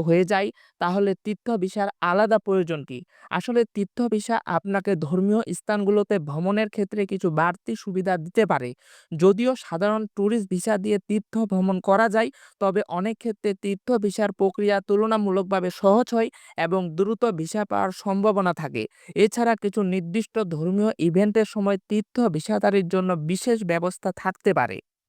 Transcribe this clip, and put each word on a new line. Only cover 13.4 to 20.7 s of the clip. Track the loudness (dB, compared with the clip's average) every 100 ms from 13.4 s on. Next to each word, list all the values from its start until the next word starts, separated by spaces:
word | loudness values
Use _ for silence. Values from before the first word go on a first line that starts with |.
| -4 -4
তীর্থ | -4 -4 0 0
ভিসার | 0 0 -2 0
প্রক্রিয়া | 0 2 0 0
তুলনামূলকভাবে | 2 2 2 2 2 0 0 0 -2
সহজ | 2 4 4 4
হয় | 0 -2 -4 -12 -4
এবং | 0 0 -2 -2
দ্রুত | -2 0 -2
ভিসা | -2 -4 -4 -2
পাওয়ার | 0 -2 -2
সম্ভাবনা | -4 0 2 2 0
থাকে। | -2 -4 -6 -6 _ -6 0
এছাড়া | 2 2 0 0
কিছু | -2 -2
নির্দিষ্ট | -2 -2 -2 -4 -2 -4 -4
ধর্মীয় | -2 -2